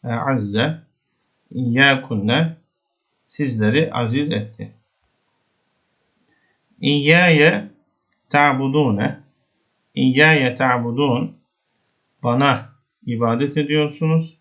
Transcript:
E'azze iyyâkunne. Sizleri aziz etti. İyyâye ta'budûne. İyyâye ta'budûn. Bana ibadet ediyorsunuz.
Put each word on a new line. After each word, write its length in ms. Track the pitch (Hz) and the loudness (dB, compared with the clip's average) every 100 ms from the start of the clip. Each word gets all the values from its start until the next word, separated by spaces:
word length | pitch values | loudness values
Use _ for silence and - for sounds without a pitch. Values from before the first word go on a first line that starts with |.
E'azze 720 | 120 117 139 131 101 104 143 160 _ _ _ _ _ _ _ | -6 -6 -2 -2 -2 -2 -2 -4 _ _ _ _ _ _ _
iyyâkunne. 1040 | 123 127 120 139 135 - 110 101 131 165 - _ _ _ _ _ _ _ | -6 -2 4 4 2 -2 -4 0 0 0 -6 _ _ _ _ _ _ _
Sizleri 680 | - 143 110 107 135 160 | -8 -6 -2 0 0 -2
aziz 380 | - 117 127 147 | -4 -4 -4 -4
etti. 400 | 104 107 - 110 _ _ _ _ _ _ _ _ _ _ _ _ _ _ _ _ _ _ _ _ _ | -6 -8 -14 -18 _ _ _ _ _ _ _ _ _ _ _ _ _ _ _ _ _ _ _ _ _
İyyâye 880 | 139 147 143 170 180 156 151 202 - _ _ _ _ _ _ | -2 0 4 4 6 6 4 2 -8 _ _ _ _ _ _
ta'budûne. 920 | 147 147 131 135 143 135 101 123 - _ _ _ _ _ _ _ | 0 2 0 -2 0 0 0 -4 -8 _ _ _ _ _ _ _
İyyâye 600 | - 131 127 156 156 127 123 | -2 0 4 4 4 0 0
ta'budûn. 800 | 131 123 120 120 143 117 - - _ _ _ _ _ _ _ _ | 0 0 -2 -2 0 0 -4 -12 _ _ _ _ _ _ _ _
Bana 460 | 123 123 139 120 - _ _ _ - | -2 2 2 0 -4 _ _ _ -10
ibadet 500 | 117 117 117 143 151 | -4 -2 0 -2 -2
ediyorsunuz. 840 | 143 151 147 - 160 160 160 _ | -2 -2 -2 -2 0 0 -2 _